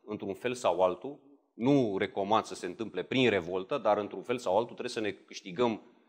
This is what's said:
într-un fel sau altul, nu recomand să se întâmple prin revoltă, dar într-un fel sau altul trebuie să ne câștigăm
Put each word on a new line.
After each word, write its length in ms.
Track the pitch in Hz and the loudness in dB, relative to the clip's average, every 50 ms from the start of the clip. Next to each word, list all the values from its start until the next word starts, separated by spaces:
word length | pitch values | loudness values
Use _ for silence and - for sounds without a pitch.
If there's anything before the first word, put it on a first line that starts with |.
| - | -12
într-un 300 | - 107 98 107 98 95 | -10 -10 -8 -6 -8 -8
fel 200 | - - 123 123 | -4 -4 -6 -4
sau 260 | 123 - 98 85 90 | 0 0 2 4 4
altul, 380 | 92 90 90 - - 135 147 - _ - - _ _ _ _ | 4 2 2 0 -8 -14 -14 -14 _ -20 -20 _ _ _ _
nu 420 | - 113 135 143 139 123 104 95 95 | -2 2 4 4 4 4 2 0 -2
recomand 460 | 104 95 - 101 98 101 110 107 98 | -2 -2 -2 -4 0 2 2 2 2
să 100 | - 92 | 0 -8
se 120 | - - | -8 -8
întâmple 360 | 90 87 - 113 98 - 92 | -8 -8 -8 -8 -6 -6 -6
prin 280 | 87 - 120 131 127 117 | -4 0 2 4 4 6
revoltă, 480 | 104 95 82 85 92 92 95 - 147 135 | 4 4 0 0 -4 -4 -4 -4 -6 -2
dar 200 | 104 107 104 104 | 2 2 2 2
într-un 240 | 101 98 - 98 | 0 -4 -8 -10
fel 160 | 87 - 123 120 | -6 -6 -6 -4
sau 140 | - 95 | -2 0
altul 240 | 92 107 120 117 113 | 2 2 0 0 -6
trebuie 140 | 90 113 123 | -10 -10 -6
să 100 | - 120 | -6 -4
ne 100 | 107 101 | -4 -4
câștigăm 720 | 95 - _ - - - - 98 87 104 123 117 107 92 - - _ _ _ | -6 -8 _ -18 -18 -16 -14 -10 -2 0 0 0 0 -2 -10 -18 _ _ _